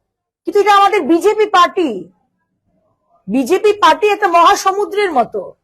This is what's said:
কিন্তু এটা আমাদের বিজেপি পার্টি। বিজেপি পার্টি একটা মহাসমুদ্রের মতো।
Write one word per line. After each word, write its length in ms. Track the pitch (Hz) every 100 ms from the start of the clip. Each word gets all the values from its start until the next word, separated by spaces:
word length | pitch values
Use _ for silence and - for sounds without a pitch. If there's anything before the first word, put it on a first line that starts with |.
| _ _ _ _ -
কিন্তু 140 | 403
এটা 180 | 392 403
আমাদের 240 | 403 403
বিজেপি 440 | 254 330 392 427 427
পার্টি। 640 | 359 349 370 311 190 - _ _ _ _ _ _ _ _ _ _ _ -
বিজেপি 460 | 247 247 370 427
পার্টি 340 | 415 330 311 415
একটা 200 | 403 392
মহাসমুদ্রের 840 | 339 339 403 392 381 359 381 392
মতো। 440 | 277 220 208 175 -